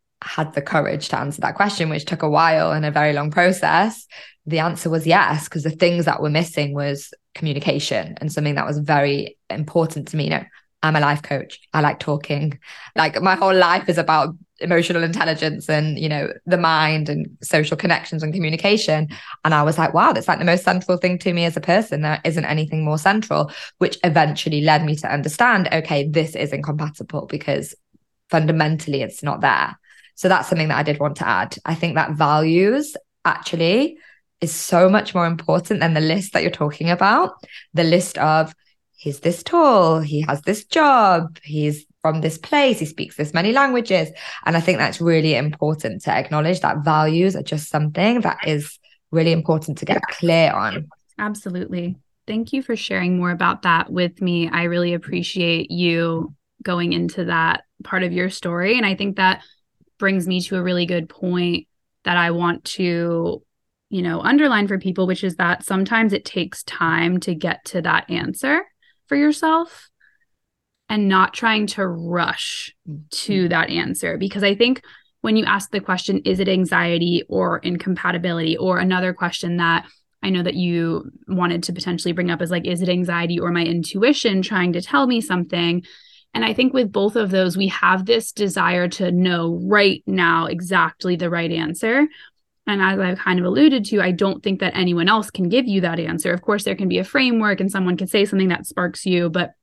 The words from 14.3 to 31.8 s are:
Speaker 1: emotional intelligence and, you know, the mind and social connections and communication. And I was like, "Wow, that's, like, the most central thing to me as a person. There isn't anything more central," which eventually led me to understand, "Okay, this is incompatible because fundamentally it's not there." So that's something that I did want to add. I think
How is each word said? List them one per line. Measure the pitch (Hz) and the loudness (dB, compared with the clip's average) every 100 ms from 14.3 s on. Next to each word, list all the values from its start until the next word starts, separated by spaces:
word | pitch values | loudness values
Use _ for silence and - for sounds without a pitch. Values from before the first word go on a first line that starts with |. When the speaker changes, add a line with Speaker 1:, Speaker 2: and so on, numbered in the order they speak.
| 180 - - | -4 -18 -8
Speaker 1:
emotional | 170 170 170 170 | 0 2 2 0
intelligence | 165 170 160 156 156 151 - | 0 0 -2 -2 -4 -4 -2
and, | 156 156 151 | -2 -2 -2
you | 156 | -4
know, | 147 - - - | -4 -6 -8 -2
the | 175 | 0
mind | 165 160 156 156 147 | 2 2 2 0 -2
and | 147 151 - | -4 -6 -10
social | - 156 151 151 | -2 0 0 -2
connections | - 165 - 160 | 0 -2 -4 -6
and | 156 | -4
communication. | 175 160 160 202 214 202 156 151 - - - | -4 -2 -2 2 2 2 0 -2 -6 -16 -4
And | 156 151 | 2 4
I | |
was | 147 156 | 4 2
like, | 160 | 2
"Wow, | 165 226 | 4 4
that's, | - - | 2 0
like, | 175 | 0
the | 170 | 2
most | 175 | 2
central | 180 180 - 180 | 2 0 0 0
thing | 180 180 | 0 -2
to | 190 | -2
me | 175 170 | 0 0
as | 165 | 0
a | |
person. | 156 185 220 147 | 2 2 2 -2
There | 151 156 170 | -2 -2 -2
isn't | 165 147 | -2 0
anything | 151 156 156 | -2 -2 -2
more | 151 151 | 0 0
central," | 196 214 214 151 151 - - - | 2 2 0 0 -2 -6 -18 -2
which | 185 - | -2 0
eventually | 180 160 156 151 - 147 | 2 4 4 0 -2 0
led | 151 156 160 | 4 4 2
me | 151 | -2
to | - | -4
understand, | 143 139 - 240 214 180 | -4 -2 2 4 4 2
"Okay, | 160 156 147 143 | -2 0 -2 0
this | 151 160 160 | 0 -2 -4
is | 147 | -6
incompatible | 143 147 151 151 151 - 151 - | -4 -4 -4 -6 -8 -10 -10 -8
because | 151 - 143 143 - _ _ _ _ _ | -6 -4 -4 -4 -14 _ _ _ _ _
fundamentally | 165 156 160 151 156 - 139 | 2 2 2 0 -2 -2 -4
it's | 113 - | -4 -6
not | 147 - | -6 0
there." | 135 85 71 - _ - - - | 2 2 0 -6 _ -20 -20 -2
So | 185 | 2
that's | 185 - | 2 0
something | 175 156 | -2 0
that | 131 | 0
I | |
did | 156 151 | -2 -2
want | 147 - | -4 -4
to | 87 | -2
add. | 95 95 - - | -2 -2 -6 -6
I | |
think | 160 | -4